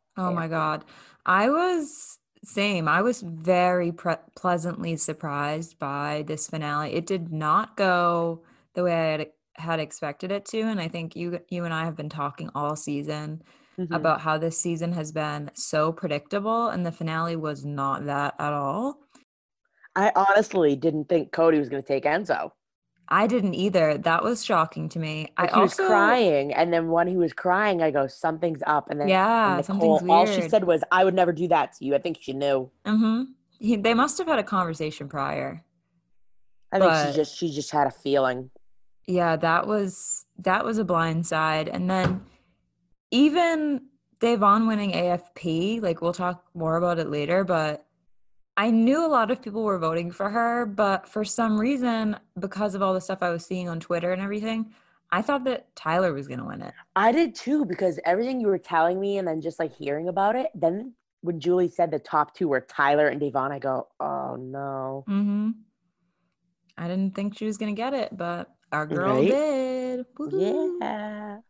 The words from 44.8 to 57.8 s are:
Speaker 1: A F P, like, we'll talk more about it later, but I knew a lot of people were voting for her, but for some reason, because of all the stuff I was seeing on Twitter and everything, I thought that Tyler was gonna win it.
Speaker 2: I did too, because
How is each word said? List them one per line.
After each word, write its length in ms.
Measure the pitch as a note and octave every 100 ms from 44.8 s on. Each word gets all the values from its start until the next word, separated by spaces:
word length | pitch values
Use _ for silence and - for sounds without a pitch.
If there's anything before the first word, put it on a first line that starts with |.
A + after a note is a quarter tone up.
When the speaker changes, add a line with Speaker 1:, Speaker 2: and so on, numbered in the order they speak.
| G3+
Speaker 1:
A 180 | E3+ F3+
F 220 | F3 - -
P, 440 | F3 D#3+ F#3+ A3+
like, 220 | G3+ E3
we'll 120 | E3+
talk 300 | F3 F3+ F3 _
more 240 | E3+ D#3+ E3
about 220 | F3 E3+
it 100 | D#3
later, 340 | D3 D3 F3+
but 420 | F#3 E3+ D#3 D3+ _ _ _ _ _ _ _ -
I 140 | A3
knew 340 | A3+ A3+ D4 E4
a 20 |
lot 220 | C4+ G#3+
of 100 | B3+
people 220 | A3+ G3+
were 140 | G#3+ F#3
voting 340 | D#3+ E3 E3+
for 180 | F3 G3+
her, 360 | A3 A#3 A#3+ A#3
but 420 | G3+ G#3 F#3+ -
for 180 | G#3+ G#3+
some 340 | - A3+ G#3+
reason, 580 | A#3 C#4 B3 A3+ G#3+ G#3 _ -
because 340 | G3 F#3+ G#3
of 80 | F#3+
all 120 | F#3+
the 80 | F#3
stuff 180 | F3+ F#3+
I 80 | F3
was 160 | E3+ -
seeing 220 | F#3 F3+
on 120 | E3
Twitter 340 | - E3+ F3
and 80 | F#3
everything, 520 | G3 G#3 A3 A3 A3 - _ _ -
I 100 | F3+
thought 220 | A3+ C#4+ B3+
that 300 | B3 - -
Tyler 380 | D#3 E3+ F#3
was 140 | C#3+ C#3
gonna 200 | B2+ A#2
win 140 | G2
it. 120 | - - - F#3
Speaker 2:
I 160 | G#3+
did 240 | C#4 E4 -
too, 300 | - D4+ A3+
because 340 | -